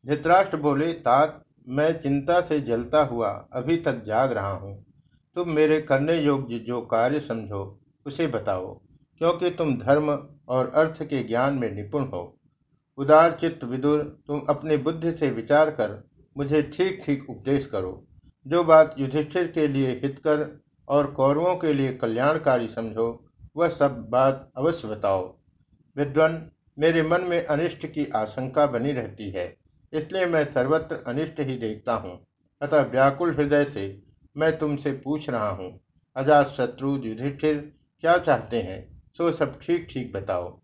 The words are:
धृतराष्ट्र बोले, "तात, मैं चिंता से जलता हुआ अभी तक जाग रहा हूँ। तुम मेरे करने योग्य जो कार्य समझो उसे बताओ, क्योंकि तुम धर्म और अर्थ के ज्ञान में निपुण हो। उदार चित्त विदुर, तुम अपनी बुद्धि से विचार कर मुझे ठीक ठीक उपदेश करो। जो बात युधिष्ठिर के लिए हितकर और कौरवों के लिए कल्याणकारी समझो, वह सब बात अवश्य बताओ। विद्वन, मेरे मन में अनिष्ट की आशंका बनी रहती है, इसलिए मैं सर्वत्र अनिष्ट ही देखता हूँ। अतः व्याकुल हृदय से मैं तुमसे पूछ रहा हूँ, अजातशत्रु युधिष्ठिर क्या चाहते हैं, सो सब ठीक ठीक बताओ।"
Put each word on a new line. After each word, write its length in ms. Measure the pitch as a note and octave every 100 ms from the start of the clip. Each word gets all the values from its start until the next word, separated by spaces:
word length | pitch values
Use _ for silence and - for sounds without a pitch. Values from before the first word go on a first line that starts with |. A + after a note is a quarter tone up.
| B2+
धृतराष्ट्र 520 | D3 E3 F3+ G3 D#3
बोले, 340 | D3 C#3 E3
"तात, 500 | E3 A#2+ C3 D#3 - _ _ -
मैं 240 | C3 D#3 D#3+
चिंता 400 | C#3+ C#3 C#3 F3
से 180 | F3 D3+
जलता 420 | A#2 A#2 A#2+ D3+
हुआ 260 | C#3 A#2+ G#2+ G2+ -
अभी 240 | B2+ B2 E3
तक 260 | D#3 A#2+
जाग 280 | G2+ G#2+ C3
रहा 200 | A2 G2
हूँ। 240 | F#2 G2 G2+ _ _ _ _ _ F3
तुम 140 | E3+
मेरे 320 | D3+ D#3 D#3
करने 340 | D3+ C3+ D3 E3+
योग्य 440 | D3 C#3 A#2+ A#2
जो 220 | A2 B2
कार्य 380 | A#2+ A2+ B2 D3
समझो 580 | C#3+ A2+ G2+ G2+ G2 - _ _ C#3+
उसे 220 | C#3 D#3+
बताओ, 460 | A2+ G#2 F#2+ F#2+ G2 _ _ _ _
क्योंकि 280 | E3 E3+ F3
तुम 280 | F3 D#3 A#2+
धर्म 320 | G2+ D3 D3+ C#3+ - - -
और 240 | C3 B2+ D3
अर्थ 280 | D#3+ D#3+
के 200 | D3+ C#3
ज्ञान 300 | A#2 A#2 C#3
में 180 | C#3 A2+
निपुण 340 | G2 G2+ C#3+ C3
हो। 340 | F2+ F2 _ _ _ _ _ _ -
उदार 340 | C#3 D3+ E3+
चित्त 320 | E3 E3 -
विदुर, 400 | A#2+ B2+ C#3+ D3+ D3 - -
तुम 140 | D3 C#3+
अपनी 280 | D3 D#3 D3+
बुद्धि 340 | C3+ E3 E3
से 180 | E3 C#3+
विचार 400 | A2+ A2+ D3 D#3
कर 300 | D3+ G#2 G#2 - _ _ -
मुझे 260 | C#3 D3+
ठीक 380 | C#3+ - F#3+ F#3+ -
ठीक 240 | C#3 -
उपदेश 360 | G#2 C3+ C#3 C#3
करो। 360 | G2+ F#2 F#2+ - - _ _ C3+
जो 180 | E3+
बात 320 | E3 D#3+ D#3 C3+
युधिष्ठिर 480 | C3+ C#3+ D3+ G#3+ E3
के 200 | E3 D3
लिए 220 | C3+ C3 B2
हितकर 460 | C3+ C3+ D#3+ D3+ D3 - _ _ -
और 240 | C#3+ C#3
कौरवों 440 | - C3+ C#3+ F3+ F3
के 180 | D#3+
लिए 200 | C#3+ C3+
कल्याणकारी 720 | B2+ A#2 A2+ C#3 D#3 D3+ B2+ A2+
समझो, 560 | A#2 A2+ G#2+ A#2 B2+ _ _ - D3
वह 140 | E3
सब 280 | - C#3 A#2+ G#2+
बात 420 | B2 C3+ C3+ - B2+
अवश्य 300 | D#3 E3 G#2+
बताओ। 360 | G#2+ G2+ F#2+ F2+ - _ _ _ _ _ C#3
विद्वन, 460 | C#3 C3+ D#3+ E3 - _ _ -
मेरे 260 | D#3+ E3
मन 180 | D#3 F3
में 240 | F3+ E3+ E3+
अनिष्ट 400 | D3 E3+ - D#3
की 200 | D#3 C#3+ A2
आशंका 500 | G#2+ - C3 C#3+ C#3+
बनी 260 | A#2+ C3+
रहती 380 | B2+ A2 G2+ G#2
है, 260 | F#2+ F2 - _ _ _
इसलिए 320 | D#3 D#3 F#3+ F3+
मैं 180 | D#3+ D3
सर्वत्र 580 | C#3 B2+ D#3+ D#3+ D#3+ B2
अनिष्ट 320 | B2+ D#3 -
ही 160 | C3+ B2
देखता 360 | A2 G#2+ B2
हूँ। 260 | A2+ F#2+ F2+ _ _ _ _
अतः 200 | C#3+ -
व्याकुल 520 | C3 B2 C3+ C#3 E3+ C#3+
हृदय 300 | C#3+ D3 C#3+
से 360 | G#2+ G2 G2 _ _ _ D3
मैं 200 | D#3+ D#3+
तुमसे 340 | D3+ C#3+ C#3+
पूछ 360 | C3+ C3+ D3+ D3+
रहा 200 | A#2+ G#2+
हूँ, 300 | F#2 F#2 F2 _ _ _ C3
अजातशत्रु 800 | C#3 D3 C#3 - B2 - C#3 C#3
युधिष्ठिर 760 | A2+ A2 C3+ C#3 D#3 D3 D3 _ _ _
क्या 140 | D#3+ F3
चाहते 440 | F3 B2 - A#2
हैं, 420 | F#2 G2 - - _ -
सो 140 | E3+
सब 280 | E3 C#3 -
ठीक 280 | - E3+ E3+
ठीक 220 | C3+ B2+
बताओ।" 460 | G2 G2 F2+ F2 -